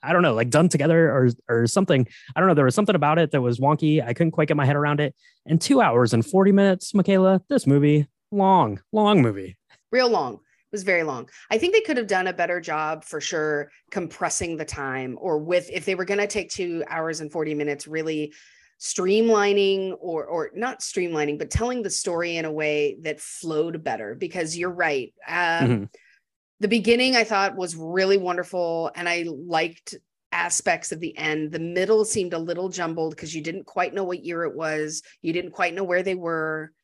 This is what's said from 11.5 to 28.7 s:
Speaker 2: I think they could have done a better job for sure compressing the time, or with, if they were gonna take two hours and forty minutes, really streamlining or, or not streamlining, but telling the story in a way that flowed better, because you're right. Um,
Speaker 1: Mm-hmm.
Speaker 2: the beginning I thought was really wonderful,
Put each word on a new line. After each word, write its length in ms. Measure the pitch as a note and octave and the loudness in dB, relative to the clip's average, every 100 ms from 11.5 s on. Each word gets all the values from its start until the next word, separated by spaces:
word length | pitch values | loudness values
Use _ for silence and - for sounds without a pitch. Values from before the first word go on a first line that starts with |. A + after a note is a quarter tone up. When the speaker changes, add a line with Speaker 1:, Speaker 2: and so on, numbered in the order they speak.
Speaker 2:
I 60 | A3 | 0
think 160 | F4 | 2
they 80 | A4 | 2
could 160 | A4 B3+ | 2 -4
have 100 | G#3+ | 0
done 200 | F#3+ F#3 | -2 -2
a 60 | |
better 260 | F3+ E3+ F3 | -2 -2 -2
job 440 | E3 D#3 D#3 D#3 | -4 -4 -4 -6
for 180 | - D#3+ | -8 -10
sure 480 | - E3 D3+ D3 C#3+ _ _ | -6 -4 -2 -2 -6 _ _
compressing 680 | G3+ E3+ - E3+ - F3 D#3+ | -8 -8 -6 -4 -4 -6 -8
the 80 | D3+ | -10
time, 520 | - C#3 C3 B2+ B2 | -8 -6 -6 -8 -8
or 160 | F3+ D3+ | -4 -4
with, 320 | D#3 F3+ F3 | 0 -2 -2
if 140 | F3+ D#3+ | -8 -4
they 100 | F#3 | -4
were 100 | F#3 | -2
gonna 220 | G3+ G#3 | -2 -2
take 220 | G#3 F3 | -4 -6
two 340 | - F3+ E3 - | -8 -6 -6 -6
hours 320 | E3 D#3+ D#3 | -6 -6 -6
and 100 | D#3 | -8
forty 220 | E3 D3+ | -6 -4
minutes, 340 | D3+ D3 C#3+ D3+ | -2 -4 -6 -6
really 460 | D#3 D#3+ D#3 D3+ - - _ _ _ | -6 -4 -4 -6 -10 -20 _ _ _
streamlining 1160 | - - F#3 G#3 A3+ G#3+ G3+ G3+ G3 G3 F#3+ F3+ | -10 -4 2 4 4 4 4 4 2 2 -2 -6
or, 260 | F3 D#3+ - | -6 -6 -4
or 260 | E3 D3+ | -6 -6
not 260 | E3 A#3+ B3 | -6 -8 -8
streamlining, 580 | - - F3 D#3+ D3 D3 | -8 -4 -2 -2 -2 -4
but 120 | D#3+ | -4
telling 320 | - A#3 B3 | -4 -2 -4
the 60 | G3+ | -4
story 460 | - - E3+ E3+ E3+ | -6 -4 -4 -4 -4
in 80 | D#3+ | -6
a 60 | |
way 460 | D3+ D3+ D3 D3 - | -4 -2 0 -2 -4
that 200 | D#3+ D3+ | -10 -10
flowed 640 | - - E3 D#3 E3+ E3 | -12 -12 -6 -2 -2 -4
better, 320 | D#3+ A2+ G#2 B2 | -6 -6 -8 -8
because 420 | F3+ F3+ E3 E3+ | -8 -6 -6 -4
you're 120 | F3+ | -6
right. 440 | F3 E3 C#3+ A#2+ _ - | -2 -2 -2 -6 _ -8
Um, 80 | E3+ F3 E3 C3+ | -2 0 0 2
Speaker 1:
Mm-hmm. 140 | A#2 G2+ _ _ _ _ _ _ _ | 0 -4 _ _ _ _ _ _ _
Speaker 2:
the 80 | G#3 | 0
beginning 480 | A#3 G3+ A#3+ B3+ B3+ | 0 2 2 4 2
I 80 | |
thought 320 | A3+ G#3 G3 F#3+ | 2 0 0 -2
was 200 | F3+ E3 | -8 -8
really 420 | D#3+ F3+ F#3+ G3 | -4 0 2 2
wonderful, 720 | F3+ F3 F3 F#3 E3+ | 2 -4 -4 -4 -2